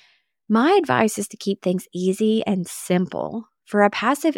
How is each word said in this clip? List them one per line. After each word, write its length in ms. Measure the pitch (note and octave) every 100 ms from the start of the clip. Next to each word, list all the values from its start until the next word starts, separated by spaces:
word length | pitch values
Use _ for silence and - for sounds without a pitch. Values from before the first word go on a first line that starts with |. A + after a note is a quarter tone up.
| _ _ _ _ -
My 260 | A3 C#4+
advice 440 | G4+ C#4 B3+ G#3+ -
is 100 | G3+
to 80 | -
keep 260 | G3+ G3
things 240 | F3+ F3+ -
easy 540 | F3+ F#3 F#3+ A3 A3 -
and 220 | F#3+ F3
simple. 840 | - - F3+ F3+ - - A3+ A3 _ _
For 160 | G#3
a 80 | G#3
passive 480 | - A3 C#4+ E4